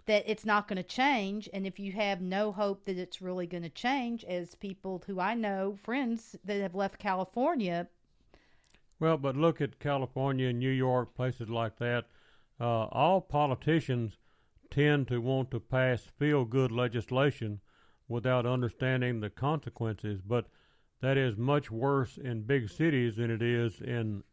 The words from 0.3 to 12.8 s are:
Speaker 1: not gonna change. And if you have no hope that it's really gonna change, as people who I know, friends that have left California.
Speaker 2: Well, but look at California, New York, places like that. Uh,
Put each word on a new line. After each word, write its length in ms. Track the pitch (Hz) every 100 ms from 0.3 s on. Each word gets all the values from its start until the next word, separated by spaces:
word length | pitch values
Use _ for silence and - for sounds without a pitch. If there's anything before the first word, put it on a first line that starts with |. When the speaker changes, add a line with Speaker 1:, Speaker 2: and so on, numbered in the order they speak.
| 214 220
Speaker 1:
not 220 | 208 202
gonna 140 | 190
change. 680 | 180 - 269 262 196 208 202
And 140 | 196 190
if 100 | 185
you 140 | 196
have 280 | 190 208 190
no 320 | 180 190 214
hope 340 | 190 202 196 -
that 120 | 185
it's 240 | 180 -
really 240 | 185 180 175
gonna 240 | 175 165
change, 540 | - 247 277 240 233
as 320 | - 180 175 -
people 480 | 202 185 190 185 -
who 140 | 185
I 160 | 185 233
know, 400 | 214 196 196 202
friends 600 | - 262 247 233 - 180 190
that 160 | 202
have 120 | 190
left 240 | 180 196 -
California. 920 | 208 185 180 - 277 330 190 170 175 _ _ _ _ - _ _ _ _ _ -
Speaker 2:
Well, 180 | 160 160
but 180 | 139 131
look 260 | 165 160
at 180 | 139 -
California, 720 | 147 139 135 135 135 131 127
New 180 | 120 131
York, 420 | 131 127 127 117
places 360 | - 127 120 110
like 280 | 117 113 -
that. 280 | 120 120 117 _ _ _ _ -
Uh, 260 | 120 113